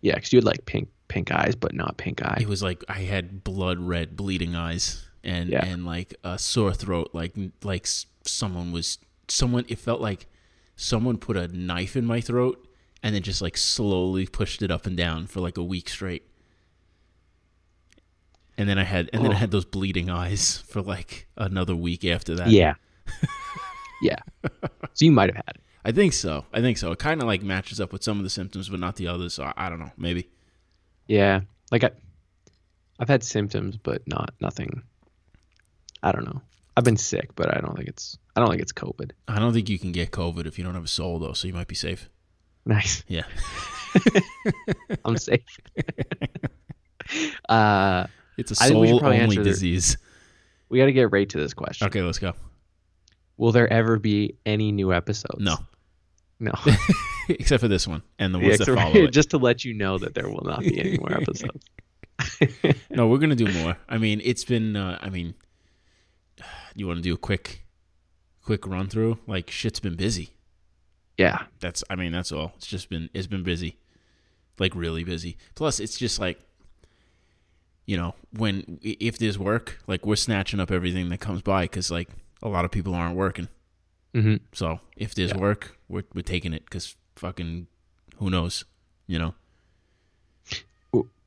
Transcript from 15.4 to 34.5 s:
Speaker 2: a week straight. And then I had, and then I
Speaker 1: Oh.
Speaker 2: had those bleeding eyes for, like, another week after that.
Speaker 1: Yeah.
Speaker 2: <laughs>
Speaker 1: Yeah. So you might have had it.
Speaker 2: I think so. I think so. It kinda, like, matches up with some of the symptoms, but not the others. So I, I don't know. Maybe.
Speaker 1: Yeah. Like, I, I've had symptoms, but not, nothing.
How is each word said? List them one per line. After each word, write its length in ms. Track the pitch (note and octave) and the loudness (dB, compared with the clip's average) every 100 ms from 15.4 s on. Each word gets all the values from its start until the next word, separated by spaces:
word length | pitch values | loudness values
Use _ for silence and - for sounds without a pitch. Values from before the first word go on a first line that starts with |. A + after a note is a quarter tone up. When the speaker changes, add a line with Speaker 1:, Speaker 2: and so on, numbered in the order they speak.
| F2 F2+ | -6 -4
Speaker 2:
a 60 | |
week 240 | F2 F#2 - | -6 -6 -8
straight. 340 | - F#2+ E2+ _ _ _ _ _ _ _ _ _ _ _ _ _ _ _ _ _ _ _ _ _ _ _ - | -8 -8 -8 _ _ _ _ _ _ _ _ _ _ _ _ _ _ _ _ _ _ _ _ _ _ _ -2
And 120 | G2+ | 0
then 100 | G2 | 2
I 40 | |
had, 260 | F#2 F#2 F2 | 0 0 -2
and 120 | A2 | 2
then 80 | B2 | 2
I 40 | G2 | 4
Speaker 1:
Oh. 20 | |
Speaker 2:
had 140 | G#2+ | 2
those 140 | G2 F2 | 0 -2
bleeding 440 | G2 F#2+ F2+ F2 | -4 -2 -2 -2
eyes 480 | F2 F2+ F#2+ - - | -2 -2 0 0 -2
for, 220 | - G#2 | -8 -8
like, 460 | G2 F2 - - - - | -6 -8 -8 -16 -18 -6
another 400 | G2+ F#2 F2+ F2 | -4 -2 0 0
week 300 | F2 E2+ F#2 | -2 -2 -2
after 300 | E2+ - E2 | -2 -2 -2
that. 140 | F2 | 8
Speaker 1:
Yeah. 260 | G#2 E2 D2 _ _ - | 8 8 2 _ _ -10
Speaker 2:
<laughs> 100 | - - C6+ C6+ C6+ C6+ C6+ - - | -6 -6 -6 -12 -12 -12 -14 -18 -2
Speaker 1:
Yeah. 180 | - - - - - - - _ - | -2 -2 -10 -10 -10 -8 -12 _ -14
So 120 | - D#3 | 4 8
you 60 | |
might 160 | C3+ G2 | 8 6
have 40 | - | 2
had 180 | - - | -10 -14
it. 60 | _ _ - | _ _ -2
Speaker 2:
I 60 | |
think 180 | A#2 G3 | 4 4
so. 340 | - F#2 D2+ - | 4 -4 -6 -4
I 60 | G#2+ | 0
think 180 | B2 A2+ | 2 0
so. 140 | E2+ | -4
It 80 | F2 | -4
kinda, 260 | D3 D#3+ A#2+ | -2 0 0
like, 160 | G2 | 0
matches 380 | G2+ F#2+ - G2+ | 0 -4 -4 -8
up 140 | F#2+ | -8
with 100 | G2+ | -6
some 140 | - G#2 | -4 -2
of 60 | |
the 60 | F#2+ | -4
symptoms, 380 | - G2 G2 F#2+ | -6 -8 -8 -8
but 120 | F#2+ | -6
not 180 | F2+ - | -6 -6
the 100 | E2+ | -6
others. 260 | F2 F2 - | -6 -6 -8
So 100 | C#2 | -8
I, 80 | - | -6
I 140 | F2+ | -8
don't 100 | E2+ | -8
know. 120 | D#2+ - | -12 -8
Maybe. 320 | E2+ F2 - _ _ _ _ _ _ _ - | -4 -4 -6 _ _ _ _ _ _ _ 2
Speaker 1:
Yeah. 340 | G#2 G2+ F#2+ G2 _ _ | 4 6 4 0 _ _
Like, 140 | A#2+ B2 | 2 2
I, 60 | - - _ _ _ _ _ _ _ _ _ | 0 -20 _ _ _ _ _ _ _ _ _
I've 80 | A2+ | 2
had 160 | C3+ | 2
symptoms, 540 | G#2+ A2 G2+ G#2 G2 G#2 | 2 -2 -2 -4 -6 -6
but 280 | - A2+ - | -6 -6 -6
not, 280 | - - - | -6 -6 -4
nothing. 420 | - | -6